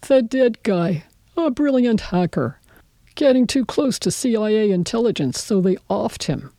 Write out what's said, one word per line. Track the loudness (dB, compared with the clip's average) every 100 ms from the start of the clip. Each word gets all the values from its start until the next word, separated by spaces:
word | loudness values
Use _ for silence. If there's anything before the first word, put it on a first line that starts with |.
| 4
The | 2
dead | 2 2 0 0
guy, | -2 0 0 -2 -6 _ _ -4
a | -2
brilliant | 0 0 2 2 0
hacker. | 0 -2 -2 -2 -4 -6 _ -20 _ _ _
Getting | 0 2 4 2
too | 0
close | -2 0 0 0
to | -2
C | -2 -2 0
I | 0
A | 2 2
intelligence, | 2 0 0 -2 0 -2 -4
so | -2 0
they | 2 0 _
offed | -4 -4 -8
him. | -6 -6 -6